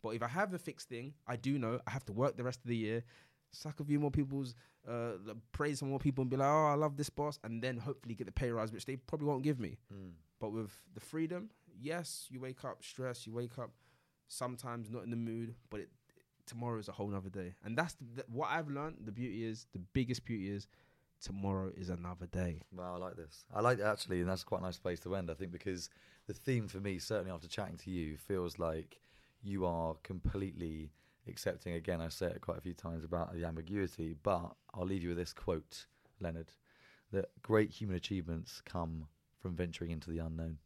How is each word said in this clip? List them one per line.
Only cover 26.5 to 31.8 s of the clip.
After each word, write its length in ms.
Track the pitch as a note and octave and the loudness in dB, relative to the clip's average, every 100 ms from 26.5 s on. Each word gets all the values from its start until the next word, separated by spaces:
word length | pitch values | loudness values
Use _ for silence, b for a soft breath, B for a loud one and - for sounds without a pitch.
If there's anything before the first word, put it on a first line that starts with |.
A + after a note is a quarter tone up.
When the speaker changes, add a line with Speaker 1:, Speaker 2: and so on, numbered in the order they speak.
| B2 G#2 | 2 2
Speaker 2:
for 100 | F#2+ | -2
me, 200 | G2+ F2+ | -2 -2
certainly 320 | - G#2+ F#2 | 0 0 0
after 160 | E2+ E2 | -4 -4
chatting 300 | - F#2+ F2 | -4 -4 -4
to 120 | - | -2
you, 260 | F2+ D#2+ D2 | 0 0 -4
feels 400 | - G2 F2 - | 0 2 2 2
like 420 | E2 D#2+ - - b b b b | 2 2 -4 -16 b b b b
you 220 | G2+ G2 | -4 2
are 300 | F2+ E2+ E2 D#2+ | 2 2 0 -2
completely 880 | - F#2 - G2 G2 D#2 E2 D#2+ D#2 b b b - | -6 0 0 0 -2 -2 -4 -4 -8 b b b -12
accepting. 460 | - G2+ E2+ F2+ | -2 -2 -2 -4
Again, 260 | E2+ | -2